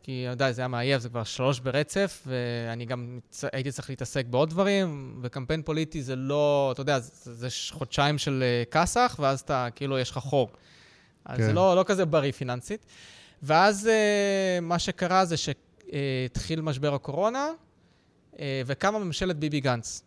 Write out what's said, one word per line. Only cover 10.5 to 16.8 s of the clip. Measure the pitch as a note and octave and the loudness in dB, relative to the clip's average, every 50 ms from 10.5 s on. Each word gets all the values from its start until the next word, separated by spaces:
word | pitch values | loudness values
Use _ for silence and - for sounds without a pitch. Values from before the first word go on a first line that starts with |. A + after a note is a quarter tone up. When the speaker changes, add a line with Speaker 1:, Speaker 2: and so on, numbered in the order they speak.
| - - _ - - - - - - _ _ _ _ _ _ | -2 -20 _ -20 -20 -20 -20 -20 -20 _ _ _ _ _ _
Speaker 1:
אז | - B2+ B2 | -8 -2 0
זה | A2+ A2 | 2 4
Speaker 2:
כן. | G#2+ | 4
Speaker 1:
לא, | F3 F#3 F#3+ F3 | 6 6 6 6
לא | F3+ F#3 | 6 4
כזה | - G3+ F#3 F#3 | 4 2 2 2
בריא | D#3 D#3+ D#3 C#3 C#3+ | 4 2 2 2 2
פיננסית. | - - C#3+ B2+ B2 B2 - - G3+ A3 - _ - - - - - - - - _ _ | -2 -4 -6 -6 -6 -6 -6 -8 -10 -10 -10 _ -20 -20 -20 -20 -20 -20 -20 -20 _ _
ואז, | - C3+ D#3 E3 F#3 G#3 G#3+ G3 G#3 A3+ | 0 4 6 8 8 6 6 4 2 4
אה, | A3 A3 G#3+ G#3 G#3 G3+ G3+ G3+ G3 G3 F#3+ F#3 F3+ F3 | 4 6 4 4 4 2 2 2 2 2 2 0 0 -2
מה | E3+ E3 F3 F3 | 0 -2 -2 -2
שקרה | - - F3 - F#3 E3 F#3 F#3 F#3+ | -2 -4 -2 -2 0 4 4 4 4
זה | E3+ E3 | 4 0
ש-, | D3 - - C#3 - _ _ _ _ - F4+ | -2 -2 -4 -6 -6 _ _ _ _ -16 -8
אה, | - C#3+ C#3 C#3 C3 B2+ B2+ | -6 -4 -2 -2 0 -2 -2
התחיל | B2+ - - - - E3 D#3+ | -2 -4 -6 -4 -4 -4 -2
משבר | D#3 D#3 C#3+ C3 | -2 -2 -2 0